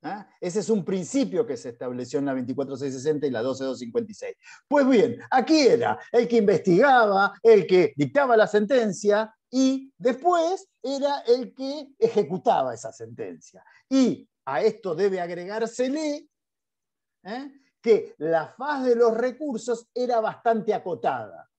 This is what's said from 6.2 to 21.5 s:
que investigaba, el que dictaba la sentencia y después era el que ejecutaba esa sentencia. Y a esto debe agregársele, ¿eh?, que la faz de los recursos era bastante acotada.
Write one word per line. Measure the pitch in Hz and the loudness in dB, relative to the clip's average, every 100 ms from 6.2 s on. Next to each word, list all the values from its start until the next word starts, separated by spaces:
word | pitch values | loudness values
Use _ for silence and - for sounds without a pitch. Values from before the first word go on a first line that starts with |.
| 240 | 2
que | 233 | 2
investigaba, | 202 185 - 175 277 254 220 196 196 - | 4 2 4 4 6 6 4 2 0 2
el | 226 214 165 | 6 6 6
que | 185 156 | 4 4
dictaba | 143 143 277 277 226 | 2 0 0 4 4
la | 208 | 4
sentencia | 214 208 262 220 175 208 208 220 _ _ | 2 2 2 0 -2 0 0 0 _ _
y | 254 262 262 269 _ | 0 2 0 -6 _
después | 202 262 320 349 330 370 - _ | -2 0 2 2 2 -2 -8 _
era | 247 277 277 277 | -8 -4 -2 -4
el | - 247 226 | 2 0 0
que | - 269 294 277 _ | -10 -8 -8 -12 _
ejecutaba | 226 - 202 180 - 175 131 | 0 2 -2 -2 0 2 0
esa | 117 110 | -6 -12
sentencia. | - 113 120 98 87 - - _ _ _ | -14 -18 -12 -12 -12 -20 -20 _ _ _
Y | 269 247 143 - _ | 2 2 0 -10 _
a | - 139 | -6 -2
esto | 214 214 190 160 | 0 -2 -8 -2
debe | 202 190 | 0 0
agregársele, | 175 175 175 214 220 - 254 285 311 294 - _ _ _ _ _ _ _ _ _ | -6 -8 -8 -8 -8 -4 -4 -2 -4 -6 -10 _ _ _ _ _ _ _ _ _
¿eh?, | 180 233 277 - _ _ | -14 -12 -14 -18 _ _
que | 233 214 - - | 2 2 2 -8
la | 151 165 151 | -2 -2 -2
faz | - 269 285 | -10 -8 -4
de | 254 233 | 0 4
los | 233 220 | 4 2
recursos | 247 254 302 220 233 226 - | -4 -4 -8 -8 -6 -8 -8
era | - 247 240 | -8 -2 -2
bastante | 220 170 - 226 196 | -2 -2 0 0 0
acotada. | 196 - 165 - 131 107 82 78 | -4 -4 -4 -4 -4 -8 -16 -20